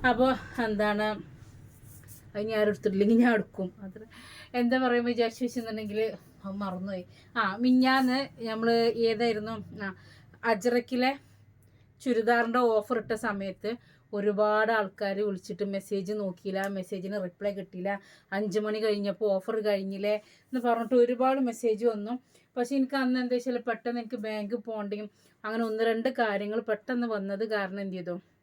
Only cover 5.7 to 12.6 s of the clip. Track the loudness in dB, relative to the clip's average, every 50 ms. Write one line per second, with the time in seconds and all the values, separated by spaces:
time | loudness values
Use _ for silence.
5.7 | -6 -6 -6 -4 -2 -2 -2 -2 -4 -8 -16 -20 -20 -14 -12 -10 -8 -6 -6 -6
6.7 | -6 -6 -6 -6 -8 -8 -10 -12 -18 -20 -20 -8 -2 -2 0 0 0 2 4 6
7.7 | 6 6 6 6 4 4 4 2 2 0 -2 -4 -8 -10 -6 -6 -4 0 2 4
8.7 | 4 4 4 2 2 2 2 0 2 2 2 0 0 0 -4 -6 -8 -10 -10 -14
9.7 | -12 -8 -8 -8 -8 -10 -18 -20 -20 -20 -20 -20 -20 -6 0 0 0 2 2 2
10.7 | 2 0 0 0 -2 0 2 0 0 -2 _ _ -20 _ -20 _ _ _ _ _
11.7 | _ _ _ _ _ _ -2 0 0 2 4 4 4 4 2 2 2 2